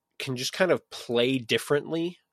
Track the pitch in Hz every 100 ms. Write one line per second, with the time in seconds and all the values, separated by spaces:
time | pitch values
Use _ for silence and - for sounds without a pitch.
0 | _ - - 123 131 - 185 131 - -
1 | - 120 123 135 117 117 - 147 - 165
2 | 170 180 _